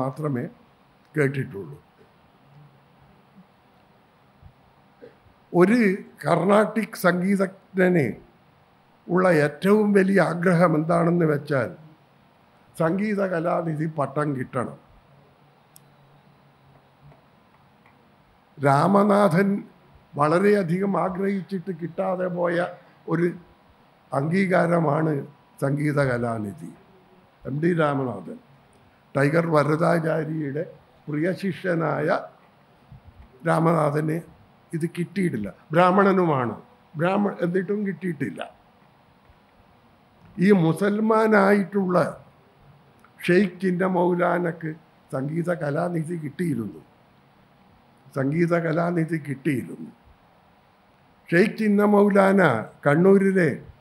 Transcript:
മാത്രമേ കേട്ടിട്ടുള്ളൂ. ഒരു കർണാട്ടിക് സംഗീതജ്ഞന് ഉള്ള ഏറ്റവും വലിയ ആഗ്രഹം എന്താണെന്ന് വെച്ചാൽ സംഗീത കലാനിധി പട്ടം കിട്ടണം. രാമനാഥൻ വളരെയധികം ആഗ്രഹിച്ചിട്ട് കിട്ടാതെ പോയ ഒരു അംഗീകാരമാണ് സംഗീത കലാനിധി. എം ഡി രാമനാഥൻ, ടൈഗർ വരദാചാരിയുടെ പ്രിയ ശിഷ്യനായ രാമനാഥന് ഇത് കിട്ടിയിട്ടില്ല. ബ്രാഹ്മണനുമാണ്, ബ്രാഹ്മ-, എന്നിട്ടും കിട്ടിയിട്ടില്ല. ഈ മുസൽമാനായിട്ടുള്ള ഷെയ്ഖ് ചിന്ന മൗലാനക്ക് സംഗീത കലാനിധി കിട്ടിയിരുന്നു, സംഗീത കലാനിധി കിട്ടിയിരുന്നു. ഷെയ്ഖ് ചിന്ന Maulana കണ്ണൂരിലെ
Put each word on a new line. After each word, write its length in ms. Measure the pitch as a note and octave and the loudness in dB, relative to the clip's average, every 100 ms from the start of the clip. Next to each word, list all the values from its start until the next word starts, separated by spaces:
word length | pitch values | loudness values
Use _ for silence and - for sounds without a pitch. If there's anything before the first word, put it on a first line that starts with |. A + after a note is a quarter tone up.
മാത്രമേ 440 | C3 C#3 D3+ B2 - - _ _ _ _ _ D3+ | -4 -4 -6 -4 -8 -12 _ _ _ _ _ -2
കേട്ടിട്ടുള്ളൂ. 640 | C#3 C#3+ - G2 E2+ - _ _ _ _ _ _ _ - - _ _ _ _ _ _ - - _ _ _ _ _ _ _ _ _ - _ _ _ _ _ - - _ _ _ F3 | -2 -2 -8 -10 -14 -18 _ _ _ _ _ _ _ -20 -20 _ _ _ _ _ _ -20 -20 _ _ _ _ _ _ _ _ _ -20 _ _ _ _ _ -20 -20 _ _ _ 4
ഒരു 180 | F#3 B3 G#3 G3+ - - | 4 6 2 0 -8 -8
കർണാട്ടിക് 760 | D3 E3 F3+ G#3 G#3 A3+ G3+ - | -2 0 4 4 2 -2 -6 -2
സംഗീതജ്ഞന് 1000 | F3+ F3+ F#3 G3 F#3+ - _ F#3+ F3+ F3+ A#2+ - - _ _ _ _ _ _ _ - | 0 0 0 0 -2 -8 _ 0 2 2 0 -4 -16 _ _ _ _ _ _ _ -4
ഉള്ള 140 | F3+ F#3 D#3+ | 2 4 4
ഏറ്റവും 440 | D3 - F#3+ G#3+ G#3 G3+ | 2 0 2 4 4 4
വലിയ 220 | F#3+ G3 D3+ | 4 4 2
ആഗ്രഹം 420 | E3+ F3+ E3+ F3+ D3+ | 2 2 4 4 2
എന്താണെന്ന് 480 | D#3+ E3+ E3+ F3 D#3+ | 2 2 2 2 2
വെച്ചാൽ 380 | C#3+ C#3+ C#3 G#2 - - - _ _ _ _ _ _ _ - | 0 -2 -2 -2 -8 -20 -20 _ _ _ _ _ _ _ -2
സംഗീത 400 | E3 F#3 G#3+ G3 F#3+ | -2 0 -2 -2 -2
കലാനിധി 540 | E3+ E3+ F3 E3+ D3+ D#3+ D#3 | -2 -2 -2 -4 -4 -4 -4
പട്ടം 320 | C3+ D3+ D3+ C3 | -4 -4 -4 -4
കിട്ടണം. 420 | B2+ C3 A2 - _ _ _ _ _ _ _ _ _ - _ _ _ _ _ _ _ _ _ _ _ _ - - _ _ _ _ _ _ _ _ _ _ _ _ _ - C#3 | -6 -6 -6 -10 _ _ _ _ _ _ _ _ _ -20 _ _ _ _ _ _ _ _ _ _ _ _ -20 -20 _ _ _ _ _ _ _ _ _ _ _ _ _ -2 2
രാമനാഥൻ 840 | C#3 E3+ G3+ G#3 G3+ G3+ D#3+ G3+ G3+ - _ _ - _ C3+ | 4 4 4 4 4 4 2 2 -2 -6 _ _ -20 _ -2
വളരെയധികം 720 | D3+ E3+ G3+ G#3 E3+ F3+ G3 E3+ | 2 4 4 2 2 -2 -2 -2
ആഗ്രഹിച്ചിട്ട് 680 | F#3 F3+ G3 G3 E3 F#3+ F#3 E3 | -2 -2 -4 -4 -6 -8 -8 -8
കിട്ടാതെ 480 | E3+ E3 F#3+ F#3 F#3 F3 | -8 -6 -4 -4 -4 -2
പോയ 180 | F3 E3+ F3 - - _ - | -2 -2 -4 -8 -20 _ -6
ഒരു 140 | E3 F3 - - _ _ _ _ _ _ C#3 | -2 -2 -4 -16 _ _ _ _ _ _ -4
അംഗീകാരമാണ് 960 | D3+ F#3+ F#3+ F3+ E3+ E3+ D3 D3+ D#3+ C#3+ - - _ - | -2 0 2 2 2 2 0 0 0 -2 -6 -16 _ -6
സംഗീത 360 | C#3 C#3+ D3 C#3+ C3+ | -4 -2 0 0 0
കലാനിധി. 600 | A#2+ A#2 A2+ G#2 D#2+ E2+ - - - _ _ _ _ C3 | 0 -4 -4 -8 -10 -16 -20 -20 -20 _ _ _ _ -10
എം 80 | C#3+ | -4
ഡി 80 | F3 E3+ | -2 0
രാമനാഥൻ, 580 | D3+ C#3 C3 G2 F2 - _ _ _ _ _ _ _ | 0 -2 -4 -8 -12 -18 _ _ _ _ _ _ _
ടൈഗർ 320 | C#3 C#3+ E3 E3+ D3+ | 0 2 2 2 2
വരദാചാരിയുടെ 1080 | C#3+ D#3 E3 E3+ D#3+ D#3+ D#3 D#3+ C#3+ C#3+ F3+ - _ _ - | 2 0 0 0 -2 -4 -6 -6 -6 -8 -10 -14 _ _ -10
പ്രിയ 200 | D3 F3 F3+ | -4 -4 -4
ശിഷ്യനായ 680 | G3 D3 F3+ E3 D#3 C#3+ D#3 - - - _ _ _ _ - - - - - - E3 | -6 -4 -4 -2 -2 -2 -2 -2 -6 -18 _ _ _ _ -20 -20 -20 -20 -20 -8 -2
രാമനാഥന് 720 | E3 E3 E3 D3+ D3 D#3 E3 - - _ _ _ E3 | 2 2 2 0 0 -2 -6 -8 -20 _ _ _ -6
ഇത് 80 | E3 F3 | -6 -6
കിട്ടിയിട്ടില്ല. 520 | E3+ F#3+ F3 B2+ G2 - - | -8 -2 -2 -2 -8 -12 -2
ബ്രാഹ്മണനുമാണ്, 840 | D#3 F3+ G3 G3 F#3+ E3+ C#3 A#2+ G2 - _ _ D3 | 4 4 6 4 4 2 0 -2 -6 -14 _ _ -4
ബ്രാഹ്മ-, 380 | E3+ G3+ G3+ - | -2 0 -2 -2
എന്നിട്ടും 360 | F3+ F#3 F#3 G#3 G3+ | -4 -2 -4 -4 -6
കിട്ടിയിട്ടില്ല. 540 | E3 - C#3 - A1 - - _ _ _ _ _ _ _ _ _ _ _ _ _ _ _ _ - - F#3 | -6 -8 -6 -8 -8 -14 -18 _ _ _ _ _ _ _ _ _ _ _ _ _ _ _ _ -14 0 4
ഈ 20 | G3+ | 4
മുസൽമാനായിട്ടുള്ള 1300 | D#3+ D#3 G3+ G#3 A3 A3 A3 G#3 G3 G#3 F#3 G3+ F#3 F3 A2+ - - _ _ _ - - _ _ _ - - | 4 0 -2 0 0 2 4 4 4 2 0 -2 0 0 0 -6 -20 _ _ _ -20 -20 _ _ _ -8 0
ഷെയ്ഖ് 320 | F3+ G3+ - | 2 2 -2
ചിന്ന 220 | F#3+ F3 F#3 | -4 -2 0
മൗലാനക്ക് 760 | F3+ F3+ F3 F3 E3+ E3+ E3 D#3+ D#3+ _ _ _ | 0 0 2 0 0 -2 -6 -10 -12 _ _ _
സംഗീത 360 | C#3 C#3 E3 E3+ E3 | -8 -6 -4 -4 -4
കലാനിധി 540 | D#3 D3 F3 E3+ D3+ F3 | -4 -4 -4 -4 -6 -8
കിട്ടിയിരുന്നു, 560 | D3+ - F3 A#2 G#2 D#2 - _ _ _ _ _ _ _ _ _ _ _ _ C#3 | -10 -6 -4 -4 -6 -12 -20 _ _ _ _ _ _ _ _ _ _ _ _ -6
സംഗീത 360 | C3+ D#3+ E3+ E3+ E3 | -2 0 0 0 0
കലാനിധി 520 | D#3 E3+ F3 D#3+ E3 D3 | -2 -2 -2 -4 -4 -8
കിട്ടിയിരുന്നു. 640 | C#3 E3+ B2+ E2+ - D#2 - _ _ _ _ _ _ _ _ _ _ _ _ - | -6 -4 -4 -6 -12 -16 -20 _ _ _ _ _ _ _ _ _ _ _ _ -2
ഷെയ്ഖ് 280 | E3+ G#3+ - | 2 2 0
ചിന്ന 240 | G#3+ G3+ G#3 | 0 2 4
Maulana 480 | G3+ G#3 G3 F#3+ G3 E3 A2+ - - D3 | 4 4 4 4 4 4 2 -4 -4 0
കണ്ണൂരിലെ 640 | D3+ F#3+ G3 G3 F#3+ D#3 - - - | 4 6 6 4 2 0 -2 -10 -20